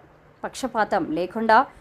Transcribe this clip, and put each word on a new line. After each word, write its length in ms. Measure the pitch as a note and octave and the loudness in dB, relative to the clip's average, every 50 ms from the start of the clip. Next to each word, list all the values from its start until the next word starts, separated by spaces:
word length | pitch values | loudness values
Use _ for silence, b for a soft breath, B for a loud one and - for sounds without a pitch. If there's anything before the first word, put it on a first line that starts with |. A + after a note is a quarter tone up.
| - _ _ _ _ _ _ _ - | -8 _ _ _ _ _ _ _ -14
పక్షపాతం 640 | G3+ - - - B3 - A3+ G#3 G3+ A3+ G3 D#3+ - | -12 -10 -8 -8 -4 -2 -2 -2 0 0 -2 -2 -2
లేకుండా 540 | D3+ E3 F3+ F3+ - A3+ A3+ A3+ A3 A3+ C4+ B B B | -4 -4 -6 -6 -6 -2 2 4 4 4 4 B B B